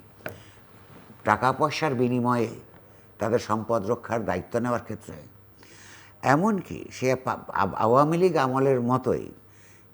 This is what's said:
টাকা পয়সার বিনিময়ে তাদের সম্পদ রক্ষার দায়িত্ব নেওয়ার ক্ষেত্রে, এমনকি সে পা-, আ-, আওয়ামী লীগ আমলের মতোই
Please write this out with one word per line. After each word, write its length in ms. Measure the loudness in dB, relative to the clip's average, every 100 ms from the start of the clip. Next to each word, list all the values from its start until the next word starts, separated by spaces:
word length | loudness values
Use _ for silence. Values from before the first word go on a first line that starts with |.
| -18 -16 -16 -14 -20 -20 -20 -20 -20 -20 -20 -4
টাকা 280 | 0 2 2
পয়সার 420 | 0 -2 0 -2
বিনিময়ে 540 | 0 0 0 0 0 -2 -6 -18 -20 -20 -20 -16 -6
তাদের 200 | 0 0
সম্পদ 520 | 0 -4 -2 -2 -2
রক্ষার 340 | -4 -4 -4
দায়িত্ব 340 | -2 -4 -2 -4
নেওয়ার 240 | -2 -4
ক্ষেত্রে, 320 | -6 -14 -14 -18 -18 -20 -20 -20 -20 -20 -20 -20 -20 -4
এমনকি 640 | 2 4 4 0 -4 -12 -12
সে 240 | -4 0 0
পা-, 360 | -2 -6 -6
আ-, 220 | -2 -2 0
আওয়ামী 420 | 4 4 4 4
লীগ 180 | 2 2
আমলের 440 | 0 2 2 2
মতোই 500 | 2 0 0 -2 -4 -14 -20 -20 -20 -20 -14